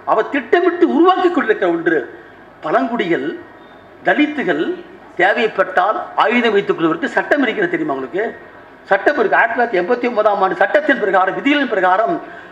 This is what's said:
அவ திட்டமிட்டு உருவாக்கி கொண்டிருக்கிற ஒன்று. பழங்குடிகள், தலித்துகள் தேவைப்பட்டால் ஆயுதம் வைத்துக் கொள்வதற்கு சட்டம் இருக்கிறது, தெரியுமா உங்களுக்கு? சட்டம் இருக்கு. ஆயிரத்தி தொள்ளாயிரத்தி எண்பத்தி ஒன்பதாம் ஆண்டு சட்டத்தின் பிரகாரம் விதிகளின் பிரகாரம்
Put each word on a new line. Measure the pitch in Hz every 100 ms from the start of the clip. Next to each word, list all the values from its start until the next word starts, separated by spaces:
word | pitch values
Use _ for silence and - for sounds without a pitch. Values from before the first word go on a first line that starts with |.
| -
அவ | 165
திட்டமிட்டு | 208 277 240 349 359 339 311 247
உருவாக்கி | 359 370 359
கொண்டிருக்கிற | 330 226 208 185
ஒன்று. | 170 165 160 120 - - - - -
பழங்குடிகள், | 156 190 165 233 190 156 143 - - - - - - - -
தலித்துகள் | 294 294 - 190 151 214 370 - - - -
தேவைப்பட்டால் | 180 226 220 - 185 - 185 285 - -
ஆயுதம் | 175 240 233
வைத்துக் | 202 196 180
கொள்வதற்கு | 160 160 262
சட்டம் | - - 294
இருக்கிறது, | 254 202 175
தெரியுமா | 175 151
உங்களுக்கு? | 135 131 165 226 - - - - -
சட்டம் | - 196 - 294
இருக்கு. | - 170
ஆயிரத்தி | 226 254 233 180
தொள்ளாயிரத்தி |
எண்பத்தி | 175 247 240
ஒன்பதாம் | 214 214 202
ஆண்டு | 190 175
சட்டத்தின் | 196 302 - 240
பிரகாரம் | 208 185 190 180
விதிகளின் | 233 294 262
பிரகாரம் | 208 185 185 226 339 - - -